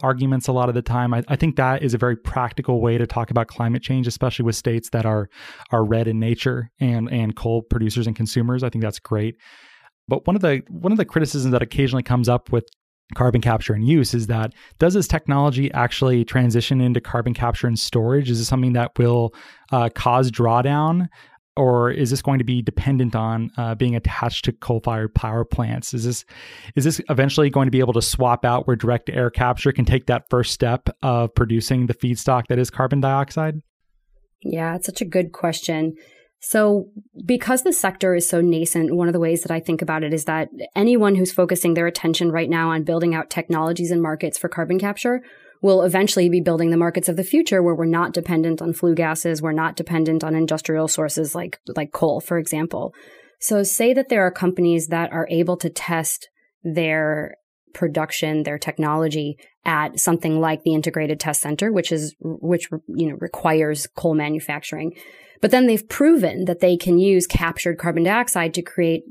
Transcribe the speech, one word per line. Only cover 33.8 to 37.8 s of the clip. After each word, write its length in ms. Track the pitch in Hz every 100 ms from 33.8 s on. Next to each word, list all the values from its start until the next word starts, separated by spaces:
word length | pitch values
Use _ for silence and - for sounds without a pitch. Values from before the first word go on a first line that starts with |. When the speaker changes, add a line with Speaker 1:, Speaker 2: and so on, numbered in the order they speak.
| _ _ _ _ _ _
Speaker 2:
Yeah, 320 | - 160 165 175
it's 80 |
such 160 | - 180
a 60 | 175
good 260 | 185 170
question. 640 | - 170 160 - 160 160 156 - _ _ _ -
So 420 | 214 208 202 - - - -
because 380 | 175 247 - 254
the 100 | 370
sector 420 | 339